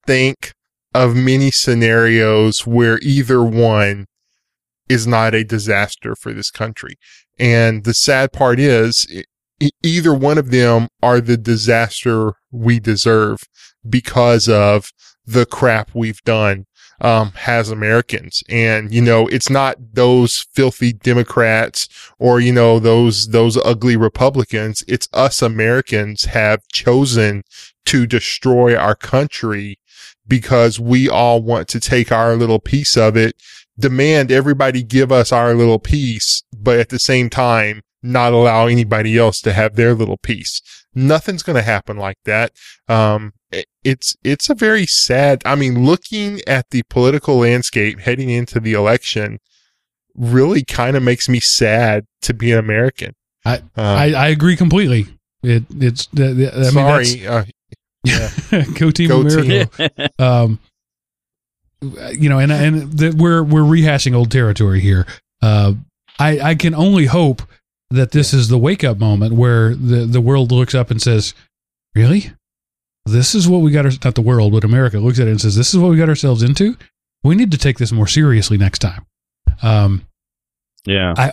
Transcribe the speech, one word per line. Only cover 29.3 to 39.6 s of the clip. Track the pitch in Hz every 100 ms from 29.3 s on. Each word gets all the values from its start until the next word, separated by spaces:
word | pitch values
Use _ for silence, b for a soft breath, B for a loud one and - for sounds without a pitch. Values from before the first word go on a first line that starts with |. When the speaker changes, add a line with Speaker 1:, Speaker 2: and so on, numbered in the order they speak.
| - 113 104 101 98 _ B B B -
Speaker 1:
because | 127 - 127 117 107
we | 117 127 131
all | 90 120 117
want | 113 117 82
to | 120
take | - 127 117
our | 113 117 117
little | 117 110
piece | - 139 147 -
of | 110 110
it, | 113 - B B B -
demand | 135 127 147 156 131
everybody | 131 139 139 135 127
give | 117 123 131
us | 131 120
our | 123 120
little | 120 117 113
piece, | - 147 131 110 - - - 110
but | 107 120
at | 113
the | 123
same | - 127 120
time, | - 123 117 104 107 - _
not | 123 123 120
allow | 120 120 113 117
anybody | 120 110 110 107 113
else | 113 -
to | -
have | 98